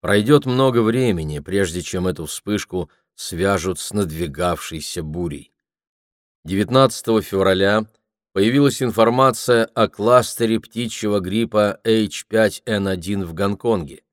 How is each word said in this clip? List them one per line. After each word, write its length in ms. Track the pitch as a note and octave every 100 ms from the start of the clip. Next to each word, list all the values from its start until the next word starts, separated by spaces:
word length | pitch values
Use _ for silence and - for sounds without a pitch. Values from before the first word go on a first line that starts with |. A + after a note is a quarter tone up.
Пройдет 460 | F2 G2+ G#2 D3 C3
много 360 | B2+ C3+ A#2+
времени, 580 | A2 A#2 B2+ F2+ D#2 D2
прежде 420 | D2 F#2+ F#2+ E2+
чем 240 | E2 F#2+ F#2
эту 200 | E2 D#2+
вспышку 640 | - - G#2 - F#2 E2 _ _
свяжут 640 | _ - E2+ F#2+ G2 E2+ F2+
с 140 | -
надвигавшейся 1080 | G2+ F#2+ D#2 E2+ C2+ F2+ E2+ - E2 - -
бурей. 500 | D#2 D#2+ F2 C#2 - _ _ _ _ _ _ _ _ _
Девятнадцатого 800 | - F#2+ G2 B2+ C3+ - - A2+
февраля 640 | F#2+ G2 F#2+ F#2+ G2 G#2+ A2 _ _ _ _
появилась 500 | G2 G#2 C3+ C#3+ A#2
информация 840 | B2+ G#2 A2+ B2 C3+ B2 - A#2+
о 240 | A2+ - G#2+
кластере 680 | - G#2 B2 A2+ - A#2 A2+
птичьего 640 | - A2+ A#2 - G#2+ G#2
гриппа 580 | F#2 G2+ A2+ G#2+ G#2 G2
H 400 | - A2 G#2 - -
пять 360 | A2 A2 - -
N 220 | G#2 G2
один 360 | F#2+ E2+ G2+
в 100 | F2+
Гонконге. 680 | E2 G2 G2+ A#2+ G#2+ D2+ - _